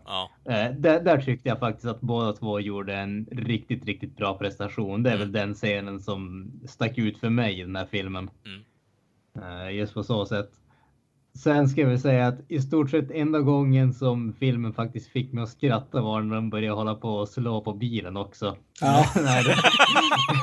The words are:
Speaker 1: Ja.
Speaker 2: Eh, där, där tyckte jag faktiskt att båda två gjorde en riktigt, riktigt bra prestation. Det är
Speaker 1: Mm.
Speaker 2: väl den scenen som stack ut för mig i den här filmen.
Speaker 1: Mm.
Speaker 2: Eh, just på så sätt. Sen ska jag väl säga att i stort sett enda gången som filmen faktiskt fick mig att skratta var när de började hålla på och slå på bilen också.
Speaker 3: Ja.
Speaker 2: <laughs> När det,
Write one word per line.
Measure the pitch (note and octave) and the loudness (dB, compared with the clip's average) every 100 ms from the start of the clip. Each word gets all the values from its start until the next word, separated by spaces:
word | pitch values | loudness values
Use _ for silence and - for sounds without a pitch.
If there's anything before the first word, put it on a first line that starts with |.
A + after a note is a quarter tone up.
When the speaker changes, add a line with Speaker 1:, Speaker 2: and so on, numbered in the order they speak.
| - | -8
Speaker 1:
Ja. | F#2+ F#2 _ - | -8 -8 _ -4
Speaker 2:
Eh, | A2+ A#2 | -2 -2
där, | C3+ D#3+ D#3+ | 0 2 4
där | E3+ D3 | 4 2
tyckte | C3+ A#2 C3+ | 2 -2 -2
jag | A2 | -2
faktiskt | A#2+ A2 A#2+ | -2 -4 -6
att | A2 | -6
båda | B2 A#2 A2+ | -2 0 0
två | G#2 A2 G#2 | -2 -4 -4
gjorde | G2+ G2+ G2 G2 | -4 -6 -6 -6
en | G2+ G#2 A2 | -6 -6 -8
riktigt, | A#2+ A#2+ A2+ - A#2 - | -6 -2 -2 -2 -6 -6
riktigt | G2 - - | -8 -8 -4
bra | G2+ F#2+ | -4 -2
prestation. | G2+ - G2+ - G2+ G2 | -6 -6 -8 -4 -4 0
Det | B2 | 0
är | A2 | 0
Speaker 1:
Mm. | G#2 | -2
Speaker 2:
väl | |
den | G#2 G2+ | -4 -4
scenen | G2+ A2 G2+ G2 G2 | -4 -2 -2 -4 -10
som | G2 G2 F#2+ F#2 F#2+ - A#2+ | -8 -8 -8 -12 -14 -16 -16
stack | - A2+ - | -6 -4 0
ut | A2 G#2 | -2 -2
för | A2+ | 0
mig | A#2 A2+ F#2 | 2 0 -2
i | |
den | F2+ F#2+ | -6 -6
här | F#2+ | -6
filmen. | G2+ F#2+ F#2 F#2+ - - | -6 -6 -6 -10 -14 -20
Speaker 1:
Mm. | G2 G#2+ _ _ _ _ _ _ - F#2 F2+ F#2 | -20 -20 _ _ _ _ _ _ -14 -12 -10 -8
Speaker 2:
Eh, | G2+ | -4
just | G#2 | -4
på | - | -4
så | G2+ A2 G2 | -2 -2 0
sätt. | G#2 G#2 _ _ _ _ _ _ _ _ - | -4 -6 _ _ _ _ _ _ _ _ -2
Sen | D#3 D3 C#3 | 2 6 4
ska | C#3 | 4
jag | C#3 | 4
väl | B2 | 4
säga | C#3+ C3 B2 | 4 4 4
att | B2+ - | 0 -4
i | D#3+ | -4
stort | C3+ D#3+ C#3 | 0 2 2
sett | D#3+ C3+ | 2 0
enda | D3+ D3+ D#3 | -2 0 2
gången | C#3 C#3+ C#3 C3 B2+ | 4 4 6 6 4
som | A2+ C3 A#2+ A2+ | 2 0 0 -2
filmen | G#2+ C3+ A#2 A2+ | -2 0 0 -2
faktiskt | G#2 A2+ A2+ - | -4 -6 -6 -6
fick | C3 C3 | -4 -4
mig | A#2 | -4
att | A2+ | -6
skratta | - C#3+ C3 C3+ B2 | -2 0 0 -2 -2
var | A2 A2 | 0 0
när | G#2+ A2 | 0 -2
de | A2+ | -2
började | G#2+ G#2+ G#2 | -2 -2 -2
hålla | G#2+ G#2+ | -2 -4
på | A#2 G#2 | -2 -2
och | G#2 | -4
slå | - A#2+ A2 | -4 -2 -2
på | G#2+ | -4
bilen | G2+ A#2+ A2+ F2+ F#2+ | -4 -4 -4 -6 -8
också. | G2+ - G#2 F2 _ - | -8 -6 -6 -6 _ -4
Speaker 3:
Ja. | C#3+ C#3 D3 | 2 6 6
Speaker 2:
<laughs> | G3 | 4
När | C#3+ B2+ | 2 4
det, | B2 F3 B3 - C#4 D4 D4+ D4 - C#3 | 4 6 6 6 6 4 2 2 2 0